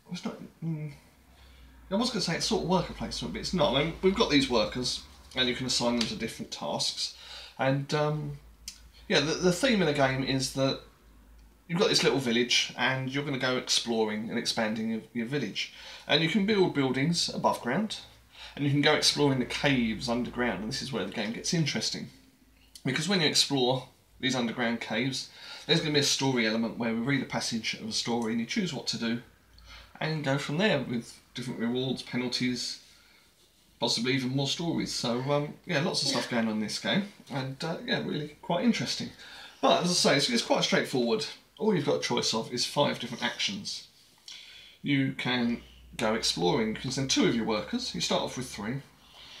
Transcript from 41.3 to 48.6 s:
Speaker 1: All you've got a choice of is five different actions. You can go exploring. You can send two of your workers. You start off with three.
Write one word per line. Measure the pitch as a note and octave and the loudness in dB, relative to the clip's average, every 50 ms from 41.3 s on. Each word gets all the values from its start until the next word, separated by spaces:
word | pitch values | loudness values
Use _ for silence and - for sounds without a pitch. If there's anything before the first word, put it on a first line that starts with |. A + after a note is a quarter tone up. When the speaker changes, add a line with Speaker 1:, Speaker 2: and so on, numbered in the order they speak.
| - - - _ _ - | -10 -14 -20 _ _ -2
Speaker 1:
All | - A3 G#3 | 2 2 2
you've | D#3+ C#3 | 4 4
got | - G#2 | 2 0
a | - | 0
choice | - - A#2+ A#2 A2 - - | 0 0 0 0 0 0 0
of | A2+ A2+ - | 0 -2 -2
is | B2+ A#2+ - | -2 -2 -2
five | - - D3 C#3+ B2 A#2 | 0 2 2 2 2 0
different | - - A#2 - A2 B2 | -4 -6 -8 -6 -4 -4
actions. | A#2+ - - - - G2 G2+ G2+ - - - - - _ _ - _ _ _ _ - - - - - - - - - - - | -4 -2 -2 -4 -4 -4 -6 -8 -8 -10 -10 -12 -16 _ _ -20 _ _ _ _ -20 -18 -18 -18 -20 -20 -20 -20 -20 -18 -8
You | - C3+ C#3+ C3+ C3+ C3+ C3+ | -2 2 2 2 2 2 -2
can | - - B2+ B2 B2 A#2+ A#2+ A#2+ A#2 - - - - - - - | -2 -2 0 0 2 0 0 -2 -4 -6 -14 -20 -20 -20 -14 -6
go | - A#2 A2 A2 | -2 0 0 0
exploring. | A2+ - - - D#3 E3+ F3 E3+ B2 A2 A2 A2 | 2 0 -2 0 2 2 2 4 2 2 0 -2
You | - | -4
can | - C3 | -4 -4
send | B2+ C#3 C3+ C3 | -4 -2 0 0
two | - D4 A#3 | 2 4 4
of | E3 B2 | 4 4
your | A#2 A2 | 2 0
workers. | A2 A2 G#2 - - - B3 - - - | 0 0 -2 -2 -2 -4 -4 -4 -4 -6
You | F3 | -4
start | - - D#3+ C3+ | -2 0 0 0
off | C#3 - - | -2 -2 -6
with | C3+ B2 - | -6 -8 -8
three. | - - | -8 -8